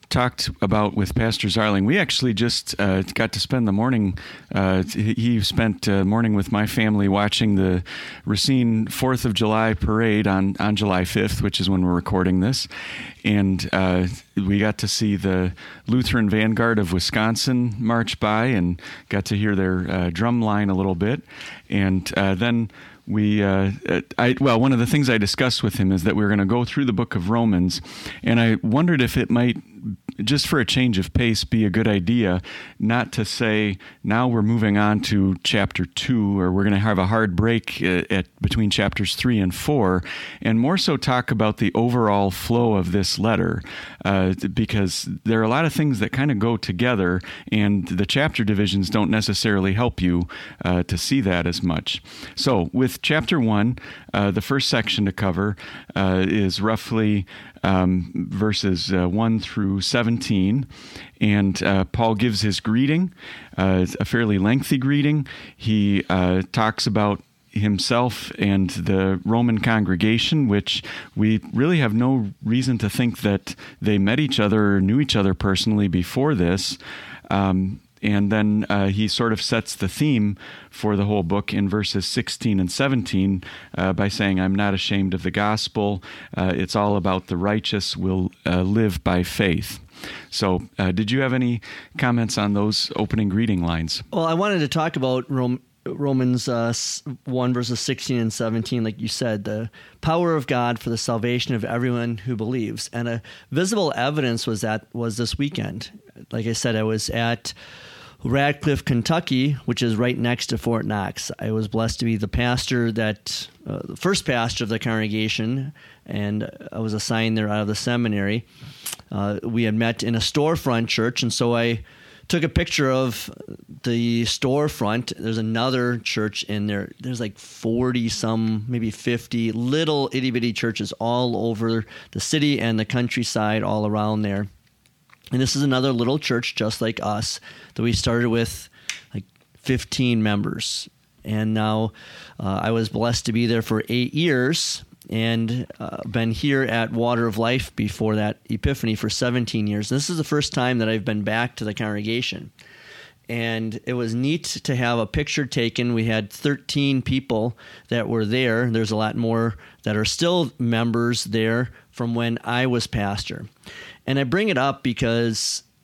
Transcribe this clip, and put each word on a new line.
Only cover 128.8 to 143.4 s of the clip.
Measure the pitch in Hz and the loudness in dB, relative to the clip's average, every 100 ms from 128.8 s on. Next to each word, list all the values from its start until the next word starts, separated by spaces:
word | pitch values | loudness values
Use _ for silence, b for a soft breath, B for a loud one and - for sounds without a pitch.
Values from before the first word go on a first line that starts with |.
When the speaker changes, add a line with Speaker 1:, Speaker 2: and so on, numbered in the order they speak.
| 113 | -4
Speaker 2:
fifty | 107 - 117 - 120 113 | -4 -2 -4 -2 -2 -2
little | 110 120 147 160 147 135 | -2 -2 0 0 0 0
itty-bitty | 131 131 120 117 | -2 -2 0 -2
churches | 107 117 107 104 | -2 -2 -2 -6
all | - 113 120 127 110 117 | -4 -2 0 0 0 -2
over | 107 113 113 107 B B | -2 0 -2 -4 B B
the | - | -8
city | - 156 147 143 | -2 0 2 2
and | 113 110 | 0 0
the | 110 | -2
countryside | 127 123 - 117 - 107 110 | -2 -2 -2 -2 -2 0 0
all | 101 107 107 | 0 0 0
around | 107 104 107 | 0 0 0
there. | 107 98 101 - _ _ _ _ _ _ - | -2 -2 -4 -10 _ _ _ _ _ _ -6
And | 127 | -2
this | 131 139 | 0 0
is | |
another | 143 127 135 | 2 2 2
little | 120 120 151 | 0 0 0
church | - 120 123 | 0 -2 -2
just | - 107 - | -4 -4 -2
like | 113 113 | -4 -4
us | 104 104 107 - B B B | -4 -4 -4 -8 B B B
that | - | -4
we | 117 | 0
started | 117 - 117 120 | 0 0 0 2
with, | 113 117 - - B B B B - | 0 -2 -6 -16 B B B B -14
like, | - _ _ _ | -14 _ _ _
fifteen | - 127 - - 127 117 | -2 -2 -2 -2 2 2
members. | 107 104 - - - - - _ _ _ - | 2 0 -2 -6 -6 -8 -10 _ _ _ -6
And | 107 110 | -4 0
now, | 110 107 110 110 B B B B - | 0 0 0 -2 B B B B -8
uh, | 104 95 | -4 -2
I | - | 0
was | 113 110 | 0 -2
blessed | 113 117 117 - | -2 -2 -2 -2
to | |
be | 110 | 0